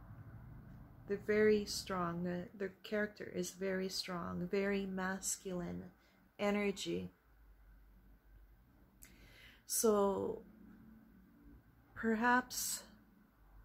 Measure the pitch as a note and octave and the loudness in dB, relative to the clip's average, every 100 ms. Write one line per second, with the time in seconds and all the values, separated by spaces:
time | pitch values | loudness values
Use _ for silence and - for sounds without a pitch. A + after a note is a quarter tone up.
0 | - - - - - - - - - - | -16 -16 -16 -16 -16 -16 -16 -18 -18 -14
1 | - G3+ - G#3+ G#3+ G#3+ G#3 - - F#3 | -6 -4 2 6 8 6 4 -6 -2 -2
2 | E3+ E3+ F3 F3+ F3 G3+ F#3+ - - G#3+ | 0 0 -2 -2 -6 -6 -8 -8 -4 -2
3 | G#3 - - F3+ F3+ F3 F#3+ F#3 F#3+ F#3 | -2 -4 -6 -4 -4 -4 -2 0 -2 -4
4 | - F3 F#3 F3+ F3 G3+ G3 G3 G3 F#3+ | -4 -4 -4 -4 0 0 2 0 -2 -2
5 | F#3 F#3+ - - F#3+ F3+ F3 F3+ F3+ - | -2 -2 -4 -4 -4 -4 -4 -6 -10 -18
6 | _ _ _ - G#3 G#3 G3+ G3 E3+ F3+ | _ _ _ -2 2 2 2 0 -2 -4
7 | F3+ - _ - - - - - - - | -4 -12 _ -20 -20 -20 -20 -20 -20 -20
8 | - - - - - - - - - - | -20 -20 -20 -20 -20 -20 -20 -20 -20 -20
9 | - - - - - - - - A3+ G#3 | -20 -20 -20 -20 -20 -18 -4 2 6 6
10 | G3 F#3+ G3 - - - - - - - | 4 4 -2 -4 -10 -20 -20 -20 -20 -20
11 | - - - - - - - - - - | -20 -20 -20 -20 -20 -20 -20 -20 -18 -2
12 | A3+ A3 B3 B3 B3 - - - - - | 0 4 6 4 2 -4 -2 -4 -8 -20
13 | - - - _ - - | -20 -20 -20 _ -20 -20